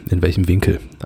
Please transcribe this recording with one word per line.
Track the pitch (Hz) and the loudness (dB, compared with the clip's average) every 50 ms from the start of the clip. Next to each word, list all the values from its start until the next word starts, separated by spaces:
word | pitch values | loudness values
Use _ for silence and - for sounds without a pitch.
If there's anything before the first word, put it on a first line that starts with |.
| - - | -4 -2
in | 90 87 | 0 0
welchem | 87 90 - 95 90 85 | 2 0 2 2 2 2
Winkel. | 90 101 - - 85 - - - - - - | 2 2 2 0 0 -2 -4 -12 -16 -14 -6